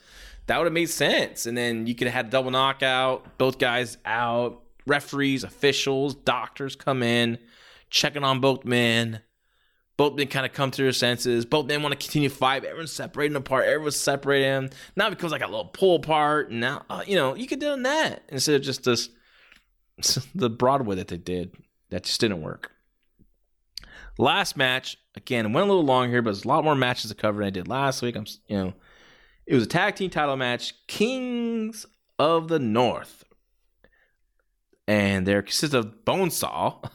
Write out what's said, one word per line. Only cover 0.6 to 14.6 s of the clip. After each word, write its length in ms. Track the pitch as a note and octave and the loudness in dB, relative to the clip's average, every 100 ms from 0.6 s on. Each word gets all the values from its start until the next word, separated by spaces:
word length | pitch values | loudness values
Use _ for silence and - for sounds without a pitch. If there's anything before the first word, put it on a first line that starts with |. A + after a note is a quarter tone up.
| E3+ | 0
have 80 | |
made 160 | E3 D#3+ | 0 -2
sense. 560 | - D3 D4+ A#2 - A#2 | 0 2 2 0 -4 -6
And 120 | A#2+ | -2
then 300 | A#2+ A#2 A2+ | -2 -2 -4
you 80 | A#2+ | -2
could 120 | B2 | -2
have 60 | |
had 120 | A#2+ A#2 | -2 0
a 20 | |
double 220 | C3 B2+ | 0 0
knockout, 840 | B2+ C3+ C3 C3+ C3 C3 C3 - - | 2 0 2 0 2 0 -2 -6 0
both 220 | C3 B2+ | 0 2
guys 380 | B2+ A#2+ A#2+ - - | 0 0 -2 -6 -4
out, 560 | A2+ A#2+ A#2+ A#2+ - - - B2+ | -2 0 0 -2 -6 -18 -10 -2
referees, 580 | C#3+ - C#3 C#3 C3+ | -2 -2 -2 0 0
officials, 720 | - - C#3+ C3+ C#3 C3+ C#3+ - | -6 0 2 2 0 0 -2 -2
doctors 600 | - B2 A2+ - C3+ - | -2 -2 -4 -8 -12 -6
come 280 | - C3 | -2 0
in, 340 | A#2 A#2+ A#2 A#2 - - - - _ | 2 2 0 -2 -12 -20 -20 -20 _
checking 340 | - D3 D3 | 0 0 0
on 160 | C#3 C3 | 0 2
both 260 | C3+ B2+ A#2 | 2 2 2
men. 560 | A#2+ A#2 A#2 A#2 A2 - _ _ _ _ _ _ - | 2 4 2 0 -6 -14 _ _ _ _ _ _ 0
Both 200 | D3 C#3 | 2 2
men 120 | C#3 | -2
kinda 220 | C#3 C3 | -2 -4
come 220 | - C3+ | -2 -2
to 100 | B2+ | 2
their 100 | C3+ | 2
senses. 540 | A#2+ B2 A#2+ B2+ A#2+ A#2 | 2 2 2 0 0 2
Both 220 | D#3 C3+ | 0 0
men 160 | D3 | -2
wanna 120 | D3 C#3 | -2 -4
continue 320 | - D3+ C#3 | -2 2 2
fight. 380 | - C3 C3+ E2+ | 2 0 0 -4
Everyone's 260 | A2 E3 | -10 -10
separating 440 | - A#2+ - D3 D3 | -10 -8 -2 -2 -2
apart. 300 | C3 C3 G2+ | 0 2 4
Everyone's 300 | D3 D3+ - | 2 0 -2
separating. 760 | - C#3 C#3 C#3 C3+ C3+ | 0 0 2 2 4 0